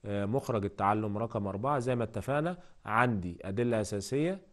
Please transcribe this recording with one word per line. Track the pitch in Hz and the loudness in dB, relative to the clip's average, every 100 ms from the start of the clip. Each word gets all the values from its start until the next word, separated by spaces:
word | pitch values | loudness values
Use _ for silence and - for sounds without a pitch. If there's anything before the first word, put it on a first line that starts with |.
| 101 | -4
آه، | 101 101 | -2 0
مخرج | 127 - 113 98 | -2 0 -2 -2
التعلم | - 101 107 110 104 | 0 2 2 0 -2
رقم | 113 110 101 | -2 -2 -2
أربعة. | 98 127 147 | -2 0 0
زي | 123 123 | 0 0
ما | |
اتفقنا | 110 104 98 143 160 180 - - 104 | -2 -4 -2 0 -2 -6 -14 -16 0
عندي | 110 123 107 87 85 | 4 4 4 -2 -6
ادلة | 95 98 120 110 | -4 0 2 2
اساسية | 101 104 - 135 165 190 - | 0 -2 -2 0 0 -2 -10